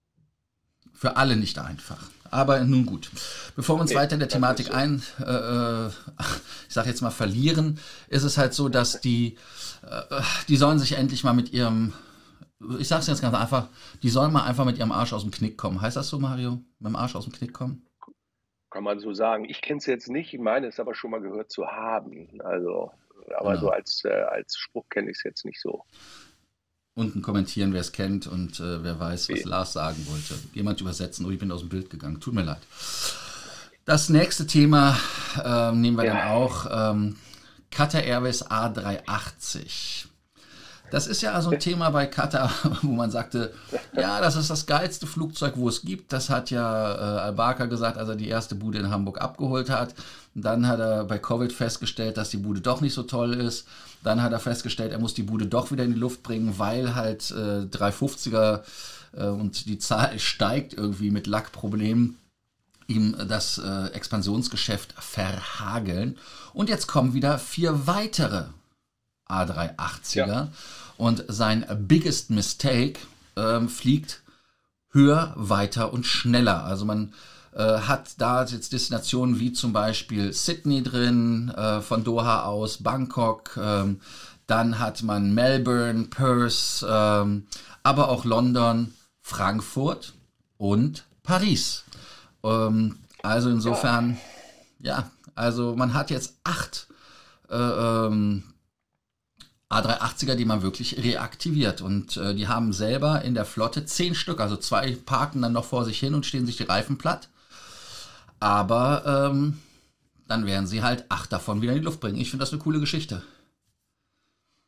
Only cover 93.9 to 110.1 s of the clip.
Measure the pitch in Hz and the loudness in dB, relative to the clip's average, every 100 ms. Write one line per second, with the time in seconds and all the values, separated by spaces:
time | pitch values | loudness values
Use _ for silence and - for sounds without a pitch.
93.9 | 120 120 120 - - - - _ _ 65 | 2 2 -2 -8 -20 -20 -20 _ _ -6
94.9 | 65 98 _ - - 120 120 120 117 123 | -4 -6 _ -14 -2 -2 0 -2 0 2
95.9 | 139 147 147 - - - 165 - - - | 2 0 -4 -6 -8 -4 -4 -4 -10 -14
96.9 | - - - - _ - 117 120 110 117 | -20 -20 -20 -20 _ -6 -2 0 2 2
97.9 | 113 110 107 104 101 - - _ _ _ | 2 2 2 2 0 -4 -18 _ _ _
98.9 | _ _ _ _ _ - _ - 107 104 | _ _ _ _ _ -20 _ -4 0 0
99.9 | 117 117 - 131 123 113 107 95 - 120 | 0 -2 -4 -2 0 2 2 0 -2 -6
100.9 | - 120 104 113 - 170 151 110 - 95 | -2 0 0 -4 -6 -2 2 2 0 -2
101.9 | 101 - - 98 101 101 117 113 95 107 | -2 -2 -4 -2 -2 0 0 0 0 0
102.9 | 131 147 151 127 120 101 - 113 151 147 | 2 2 2 0 -2 -2 -2 -2 -2 -4
103.9 | - 175 - - 165 104 104 - 101 131 | -2 0 0 -2 -2 -2 -2 0 0 0
104.9 | 120 - 127 147 143 120 117 - 123 113 | -2 -2 0 0 0 0 0 0 -2 -2
105.9 | 107 135 147 - 135 123 120 113 95 113 | -2 0 0 0 -2 -2 -2 0 0 0
106.9 | 139 - - - _ _ - - - - | -2 -2 -4 -6 _ _ -20 -20 -20 -18
107.9 | - - - - - 104 101 98 117 127 | -16 -16 -20 -20 -2 2 4 4 4 4
108.9 | 143 147 139 139 139 147 147 - _ _ | 2 2 2 2 2 0 -2 -8 _ _
109.9 | _ _ | _ _